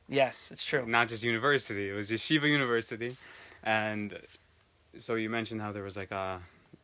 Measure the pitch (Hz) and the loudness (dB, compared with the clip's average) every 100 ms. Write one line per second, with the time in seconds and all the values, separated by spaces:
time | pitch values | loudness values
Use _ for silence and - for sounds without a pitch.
0 | - 135 127 - - - - 147 117 117 | -2 2 2 2 -8 -6 0 0 2 2
1 | 117 113 117 113 135 139 - 101 98 101 | 2 0 0 2 4 2 2 -2 -2 -4
2 | 101 113 - 156 147 147 127 117 - 110 | -2 0 4 4 6 4 4 2 0 -4
3 | 120 127 - - - - 110 110 107 104 | -6 -8 -14 -18 -18 -6 0 2 2 -2
4 | 104 85 - - _ _ _ _ _ 117 | -4 -6 -14 -20 _ _ _ _ _ -6
5 | - 113 110 117 110 110 107 101 98 98 | -2 0 0 -2 -2 -4 -4 -6 -6 -8
6 | 95 98 95 92 87 - _ - | -6 -4 -2 -4 -10 -20 _ -20